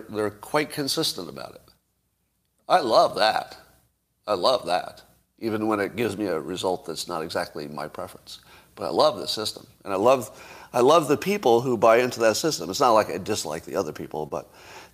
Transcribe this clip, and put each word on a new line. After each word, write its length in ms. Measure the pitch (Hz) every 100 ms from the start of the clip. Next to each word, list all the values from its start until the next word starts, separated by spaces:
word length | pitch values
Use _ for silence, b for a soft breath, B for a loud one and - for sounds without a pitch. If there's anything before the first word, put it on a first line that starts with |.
| -
they're 220 | 104 107
quite 400 | 104 - 151 147
consistent 580 | - 139 - 156 - 82
about 260 | 69 60 -
it. 60 | _ _ _ _ _ _ _ _ _ _ -
I 120 | 175
love 360 | 135 127 151 92
that. 420 | 107 - - - - _ _ _ _ _ -
I 60 |
love 320 | 98 101 127 82
that, 360 | 87 - - - _ _ _
even 280 | 113 107 110
when 120 | 104
it 160 | 98 90
gives 220 | 117 98
me 80 | 104
a 140 | 82
result 460 | 71 90 95 87 -
that's 220 | 78 -
not 140 | 87
exactly 460 | 82 92 87 82 73
my 200 | 73 76
preference. 520 | - 90 - - - b b b -
But 100 | 87
I 40 |
love 300 | 90 151 107
the 80 | 73
system, 400 | - 107 - - _
and 100 | -
I 40 | 95
love, 340 | 113 135 110 B B B B
I 60 | 123
love 280 | 123 165 143
the 100 | 143
people 440 | 180 202 127 117
who 160 | 131 117
buy 200 | 113 113
into 220 | 127 117
that 160 | 113 104
system. 340 | 165 147 82
It's 80 | 95
not 140 | 131
like 180 | 110 98
I 80 | 82
dislike 460 | 92 104 80 80 -
the 100 | 76
other 160 | 80
people, 340 | 76 80 76 76
but 260 | 80 - B B B B